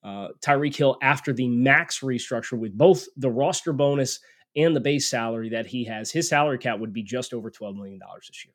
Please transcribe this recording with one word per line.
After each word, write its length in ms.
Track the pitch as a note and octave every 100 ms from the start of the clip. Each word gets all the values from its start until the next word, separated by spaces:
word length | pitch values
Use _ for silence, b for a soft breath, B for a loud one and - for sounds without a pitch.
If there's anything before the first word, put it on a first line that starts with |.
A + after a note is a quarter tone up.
Uh, 260 | G#2 G2+ G2 -
Tyreek 300 | - C#3+ D3
Hill, 220 | C3+ C#3 C3+
after 320 | C3+ C#3 -
the 140 | B2+ B2+
max 540 | A#2+ C3 C#3+ E3+ -
restructure 580 | C3+ B2 - A#2+ - A#2+
with 180 | A2 G2
both 300 | D#3+ F#3 - -
the 140 | B2+
roster 420 | A#2 D3 - -
bonus 460 | C#3 C#3+ C#3+ C3 - b b b D3
and 180 | D#3+
the 60 | D3+
base 280 | A#2+ C#3+ B2+
salary 420 | B2 A2+ A2+ A2+
that 160 | A2+ A#2
he 180 | B2+
has, 260 | A2+ A2 G#2+
his 180 | D#3+ E3
salary 300 | D3 D3+ B2+
cap 220 | B2+ G#2
would 120 | A2+
be 120 | G#2
just 280 | G2+ B2+ B2
over 180 | A#2+ A2
twelve 260 | - G#2 G2
million 240 | G2 G2
dollars 260 | F#2+ F#2+ -
this 180 | -
year. 80 | -